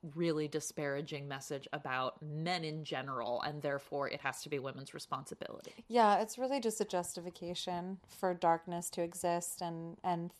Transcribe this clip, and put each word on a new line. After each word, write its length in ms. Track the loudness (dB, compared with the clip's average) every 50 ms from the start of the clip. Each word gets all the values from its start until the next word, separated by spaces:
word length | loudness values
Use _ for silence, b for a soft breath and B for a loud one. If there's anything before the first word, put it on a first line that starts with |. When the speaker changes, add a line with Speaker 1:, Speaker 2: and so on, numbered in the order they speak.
| -12 -8 -2
Speaker 1:
really 320 | 2 4 4 4 4 2 0
disparaging 800 | 0 -2 -2 -2 -4 -2 -2 0 0 -2 -2 -4 -6 -6 -4 -6
message 400 | -6 -6 -4 -6 -6 -6 -4 -6
about 480 | -6 -6 -2 0 0 2 2 0 -2 -4
men 420 | -8 -6 -4 -2 0 0 0 0 0
in 200 | -2 -4 -4 -4
general, 560 | -2 -2 -2 -2 -2 -2 -2 0 0 0 0 0
and 180 | -2 -2 -2
therefore 480 | 0 0 0 -2 -2 -4 -2 -2 0 -2
it 100 | -2 -2
has 200 | -2 -4 -4 -4
to 80 | -4 -4
be 80 | -2 -2
women's 380 | -2 -4 -6 -8 -10 -10 -10
responsibility. 760 | -12 -6 -4 -4 -4 -4 -8 -8 -8 -8 -8 -8 -10 -12 -14 -16 -16 -8 2
Speaker 2:
Yeah, 320 | 6 8 8 8 8 6
it's 200 | 4 2 -2 -2
really 200 | -2 0 0 2
just 220 | 2 2 2 2
a 40 | 0
justification 1120 | 2 2 0 0 0 -4 -6 -8 -8 -8 -8 -6 -6 -4 -4 -2 -2 -2 -2 -2 -4 -6 -8 -10 -16
for 240 | -6 0 2 2 2
darkness 560 | 6 6 6 6 6 4 -2 -4 -2 -4 -2
to 140 | -2 -2 -2
exist 580 | -2 -2 0 2 2 4 2 2 -2 -4 -4
and, 360 | -4 -4 -4 -4 -6 -8 -8 -4 -2
and 280 | 0 0 0 0 -4 -6 -10